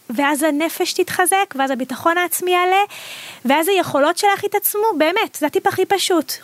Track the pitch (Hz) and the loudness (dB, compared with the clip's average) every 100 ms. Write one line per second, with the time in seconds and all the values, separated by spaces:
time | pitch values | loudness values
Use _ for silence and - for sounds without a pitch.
0 | - 233 277 294 311 294 320 - 359 - | -8 -2 0 0 0 0 -2 -2 -2 -2
1 | 359 - 359 381 392 269 269 254 254 247 | -2 0 2 0 0 -2 -2 -2 -6 -2
2 | 330 339 349 - 359 359 359 381 415 - | 0 0 0 -2 0 2 2 2 0 -4
3 | - - - - 247 294 330 381 311 285 | -16 -16 -16 -4 0 2 4 2 0 2
4 | 285 349 403 392 403 403 - 415 453 330 | 2 2 2 2 0 -2 -2 0 0 2
5 | 311 392 403 - 294 381 - - 370 392 | 2 0 -2 -2 -2 0 0 0 0 0
6 | - 339 - - | 2 0 -2 -8